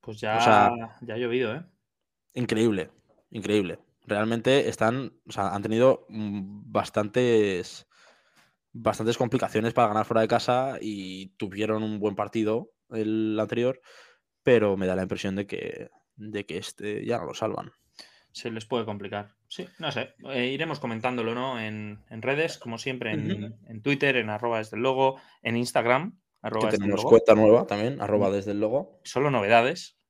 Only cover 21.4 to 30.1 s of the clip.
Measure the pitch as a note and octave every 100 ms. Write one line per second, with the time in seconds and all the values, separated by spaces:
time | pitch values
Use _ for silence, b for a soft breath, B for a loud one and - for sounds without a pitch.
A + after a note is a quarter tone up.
21.4 | C3 B2 A2 G#2+ G#2 G#2+ _ A2+ A2+ C#3
22.4 | D#3+ - - A2+ - C3 A#2 G#2+ - G2
23.4 | G#2 A2+ - A2 B2 C#3 C#3+ B2+ A2 G#2+
24.4 | A#2+ A2+ A2 A2 B2+ C3 C3+ C3+ B B
25.4 | A2+ A#2 A#2+ - A#2 B2+ F#3 - _ _
26.4 | A2 A2+ A2 G#2+ G2 G2 A#2+ A2+ - G#2+
27.4 | G#2+ A#2 G2+ G#2 A2+ C#3 G2+ G#2 G2 G2+
28.4 | G2 G2+ G#2+ C3 F#3+ _ - B2 D3 C3
29.4 | G2+ A#2 A#2+ F3+ - _ _